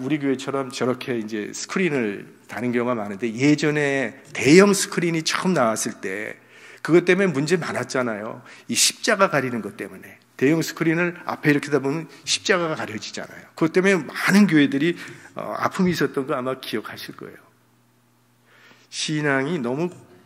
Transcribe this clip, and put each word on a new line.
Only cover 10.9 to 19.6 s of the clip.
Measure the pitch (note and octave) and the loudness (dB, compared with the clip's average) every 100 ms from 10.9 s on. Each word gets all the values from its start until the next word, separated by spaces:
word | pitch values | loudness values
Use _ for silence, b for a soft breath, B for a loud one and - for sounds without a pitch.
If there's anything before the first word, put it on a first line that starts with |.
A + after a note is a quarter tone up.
| D#3+ F3 F3 - | 0 -2 -4 -8
앞에 | - D#3 | -2 2
이렇게 | C#3+ C#3+ | 0 2
다 | C#3+ | -2
보면 | C3+ D#3+ C#3 B - | -2 -6 -8 B -6
십자가가 | - - F#3+ E3 D3 | -4 0 0 0 -4
가려지잖아요. | G#2+ G#2+ - - - - - | -6 -8 -10 -12 -12 -16 -14
그것 | - D#3+ | -2 0
때문에 | F#3 F#3+ F#3+ | 2 4 2
많은 | C3+ - - F#3+ G3 | 0 -4 4 6 6
교회들이, | D#3 C#3 C#3 E3 E3+ B B2 B - | 6 4 2 0 -2 B -18 B -12
어, | G#2+ A2+ | -8 -2
아픔이 | - - F3+ | -2 0 0
있었던 | D#3 C#3 C#3+ C3+ | 2 -2 -2 -4
거 | |
아마 | C#3+ B2+ C3 | -4 -4 -6
기억하실 | - A2 - - - - | -6 -8 -8 -14 -16 -16
거예요. | - - _ _ _ _ _ _ _ _ _ _ b b b b b | -18 -18 _ _ _ _ _ _ _ _ _ _ b b b b b
신앙이 | - - D3+ D3 C3+ C3+ | -8 -4 -2 0 0 0
너무 | F3 | -2